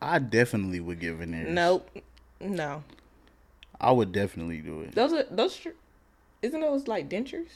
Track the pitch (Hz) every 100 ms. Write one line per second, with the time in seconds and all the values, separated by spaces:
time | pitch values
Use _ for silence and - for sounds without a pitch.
0 | 139 170 120 110 120 110 95 90 85 85
1 | 85 82 85 82 156 175 170 185 - -
2 | - - _ _ 196 180 147 151 143 -
3 | _ _ _ _ _ _ - - 120 127
4 | 98 98 101 - 82 80 78 78 82 -
5 | 285 320 269 269 370 - 330 - _ _
6 | _ _ _ _ 233 311 311 277 269 202
7 | 139 185 269 330 339